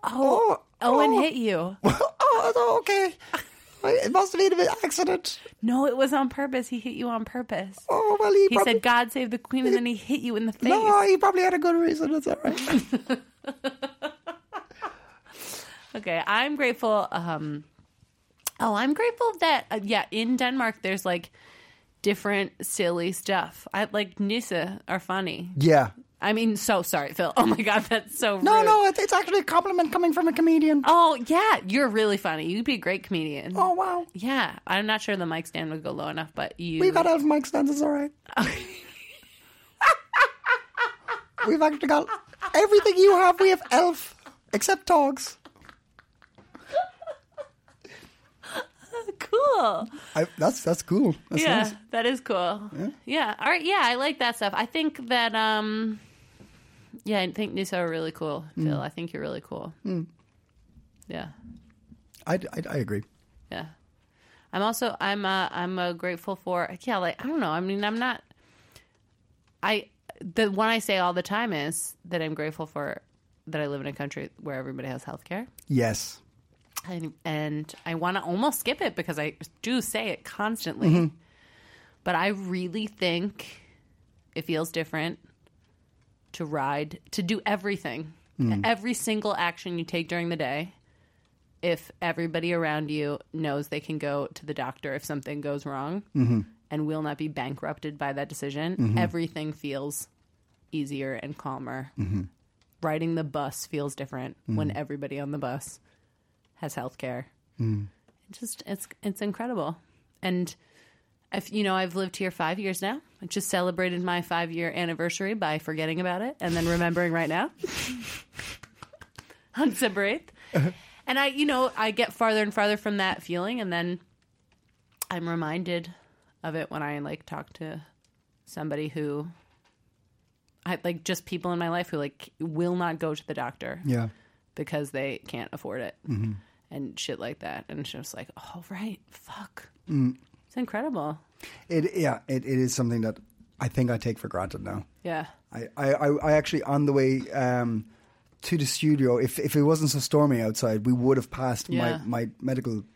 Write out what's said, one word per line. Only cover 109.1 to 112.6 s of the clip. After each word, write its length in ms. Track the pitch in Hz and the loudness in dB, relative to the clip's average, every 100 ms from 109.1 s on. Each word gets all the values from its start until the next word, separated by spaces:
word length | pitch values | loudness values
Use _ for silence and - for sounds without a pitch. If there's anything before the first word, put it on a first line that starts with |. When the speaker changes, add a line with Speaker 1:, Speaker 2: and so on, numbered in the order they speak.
| 196 | -6
Speaker 1:
incredible. 560 | 208 190 233 233 147 165 _ _ _ _ | -6 -6 -6 -4 -6 -8 _ _ _ _
And 340 | 185 180 180 - _ _ _ _ _ _ _ | -4 -2 -4 -8 _ _ _ _ _ _ _
if, 180 | 202 - | -10 -6
you 140 | 214 | -4
know, 100 | 196 | 0
I've 220 | 190 185 175 | 0 -2 -4
lived 200 | 190 - | -6 -4
here 140 | 190 | -6
five 280 | - 160 | -2 -4
years 240 | 185 | -2